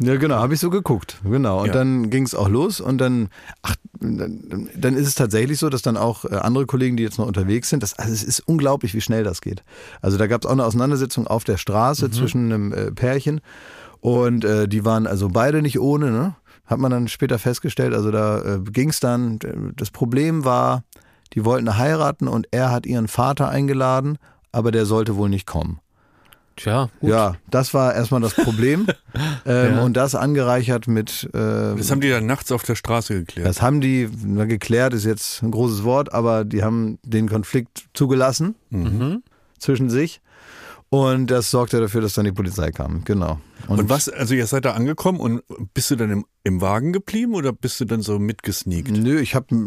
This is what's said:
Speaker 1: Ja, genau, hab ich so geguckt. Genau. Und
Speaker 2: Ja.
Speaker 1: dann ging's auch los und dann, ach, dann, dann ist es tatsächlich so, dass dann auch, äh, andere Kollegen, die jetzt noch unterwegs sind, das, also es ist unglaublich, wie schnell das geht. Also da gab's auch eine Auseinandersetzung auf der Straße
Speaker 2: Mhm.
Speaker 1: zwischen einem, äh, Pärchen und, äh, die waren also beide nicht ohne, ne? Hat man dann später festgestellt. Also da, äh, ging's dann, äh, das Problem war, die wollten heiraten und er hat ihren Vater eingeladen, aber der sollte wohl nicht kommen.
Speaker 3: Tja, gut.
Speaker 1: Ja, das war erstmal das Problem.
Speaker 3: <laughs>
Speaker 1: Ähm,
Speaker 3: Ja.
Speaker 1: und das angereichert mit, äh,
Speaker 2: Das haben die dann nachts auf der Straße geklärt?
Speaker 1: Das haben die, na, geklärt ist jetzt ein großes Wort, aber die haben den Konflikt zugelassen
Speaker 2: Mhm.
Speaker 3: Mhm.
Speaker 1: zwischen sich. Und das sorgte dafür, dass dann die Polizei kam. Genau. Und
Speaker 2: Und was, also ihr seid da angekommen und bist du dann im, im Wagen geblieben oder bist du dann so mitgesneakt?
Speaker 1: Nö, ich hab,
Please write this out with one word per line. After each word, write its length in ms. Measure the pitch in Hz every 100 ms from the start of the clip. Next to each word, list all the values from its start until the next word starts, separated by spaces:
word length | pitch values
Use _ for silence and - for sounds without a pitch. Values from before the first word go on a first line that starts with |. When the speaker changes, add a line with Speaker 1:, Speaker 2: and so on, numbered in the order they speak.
Speaker 1:
Ja, 140 | 123 135
genau, 220 | 151 117
hab 140 | 123
ich 80 | 151
so 120 | 175
geguckt. 480 | 196 175 113 - -
Genau. 360 | 101 127 123 95
Und 60 | 104
Speaker 2:
Ja. 60 |
Speaker 1:
dann 360 | 131 131 131 110
ging's 240 | 131 131
auch 160 | - 101
los 320 | 113 185 190
und 160 | - 131
dann, 320 | 127 123 104 - - -
ach, 140 | - - - -
dann, 680 | 123 113 - - - 95 - -
dann 200 | 127 131
ist 120 | 139
es 60 | -
tatsächlich 440 | 120 110 131 151
so, 100 | 156
dass 140 | 135
dann 120 | 127 110
auch, 300 | 113 110 -
äh, 40 | 98
andere 300 | 98 127 131
Kollegen, 320 | 131 127 120
die 60 |
jetzt 160 | 110 -
noch 80 | 107
unterwegs 420 | 90 95 113 -
sind, 140 | 147
das, 100 | - -
also 120 | 107
es 120 | 110
ist 160 | - - -
unglaublich, 480 | 165 139 143 113 107
wie 60 |
schnell 220 | - 113
das 180 | 104 90
geht. 220 | 95 95 - - - -
Also 160 | - 98
da 80 | 104
gab's 220 | 117 -
auch 40 |
eine 140 | 131 113
Auseinandersetzung 600 | 117 135 143 131 - 110
auf 160 | 113
der 140 | - 98
Straße 500 | - 104 123 147 107
Speaker 2:
Mhm. 40 |
Speaker 1:
zwischen 320 | 113 127 127 117
einem, 220 | 110 101
äh, 180 | 98 101
Pärchen 500 | 101 123 139 147 151 - - - - - -
und, 440 | 120 123 123 120
äh, 240 | 107 107 104
die 160 | 107 104
waren 200 | 110 110
also 240 | 95 98
beide 320 | 110 131 151
nicht 180 | 151 123
ohne, 300 | 131 151 143
ne? 260 | 113 180 165 _ - -
Hat 140 | 120
man 120 | 131
dann 180 | 123 117
später 300 | - 135 120
festgestellt. 540 | 123 123 156 - 127
Also 160 | 113 107
da, 300 | 107 107 104
äh, 180 | - 98
ging's 380 | 95 104 147 -
dann, 340 | 123 120 120 110
äh, 100 | 113 107 101 -
das 160 | 113
Problem 540 | - 123 127 160 160 127
war, 380 | 123 123 123 - - _ _ _
die 100 | -
wollten 340 | 110 127 117 104
heiraten 520 | 135 160 147 156 131
und 180 | 117 -
er 200 | 120 131
hat 140 | 123 -
ihren 240 | 123 110
Vater 400 | - 127 139 139
eingeladen, 680 | 135 139 135 131 131 139 151 - _ _
aber 180 | 117 113
der 140 | 113 104
sollte 320 | 110 110 101
wohl 100 | 104
nicht 160 | 98 -
kommen. 340 | 80 78 80 - _ _ _ _ - _ -
Speaker 3:
Tja, 340 | - 117 127 -
gut. 100 | 127
Speaker 1:
Ja, 260 | 113 104 92 -
das 240 | 131 131
war 200 | 139 127 113
erstmal 260 | 117 131
das 120 | 113
Problem. 540 | - 123 110 127 160 208
Speaker 3:
<laughs> 60 | - - 120 156 139 -
Speaker 1:
Ähm, 300 | 123 123 123
Speaker 3:
Ja. 80 |
Speaker 1:
und 120 | 123 123
das 180 | 139 131
angereichert 720 | 139 147 123 123 120 120 117
mit, 420 | 110 110 - -
äh, 420 | 113 110 107 107 104
Speaker 2:
Das 160 | 101
haben 80 | 139
die 80 | 139
dann 160 | 123 110
nachts 260 | 139 -
auf 120 | 123
der 100 | - 113
Straße 380 | - 117 -
geklärt? 320 | 98 82 - 87
Speaker 1:
Das 140 | 87
haben 180 | 120 147
die, 280 | 131 131 113 107 101
na, 200 | 101 107
geklärt 480 | 110 - 117 127 117
ist 100 | 104
jetzt 380 | 107 - -
ein 80 | 113
großes 320 | 110 123 104
Wort, 300 | 110 131 143
aber 320 | 117 117 110 107
die 180 | 107
haben 340 | 107 117 110 -
den 260 | - 110 110
Konflikt 560 | 107 98 135 117 - -
zugelassen 600 | - 135 131 131 123 170 220 _
Speaker 2:
Mhm. 120 | 98
Speaker 3:
Mhm. 400 | 82 104 131 214 - _ _ _
Speaker 1:
zwischen 300 | - 127 131
sich. 300 | 123 160 - _ - - - - - _
Und 380 | 139 131 131 123
das 240 | 123 113
sorgte 280 | 127 120 120
dafür, 200 | 110 113
dass 120 | 107
dann 120 | - 104
die 60 |
Polizei 400 | 95 92 95 78
kam. 320 | - 71 80
Genau. 360 | 80 101 82 78 - - -
Und 120 | 101
Speaker 2:
Und 100 | 107
was, 200 | 139 143
also 260 | - 120 131
ihr 100 | 113
seid 200 | 135 127
da 80 |
angekommen 460 | 110 127 160 185 185
und 220 | 117 117 - - 101
bist 160 | - -
du 60 | 123
dann 160 | 110
im, 140 | 101 - _
im 160 | 98 92
Wagen 320 | 95 107 147
geblieben 420 | 190 - 220 240
oder 200 | 202 135
bist 260 | 113 131 -
du 60 | 113
dann 160 | 113
so 180 | 101 104
mitgesneakt? 720 | 104 110 - 95 98 87 69
Speaker 1:
Nö, 280 | 107 117 151
ich 140 | 123 131
hab, 160 | - 117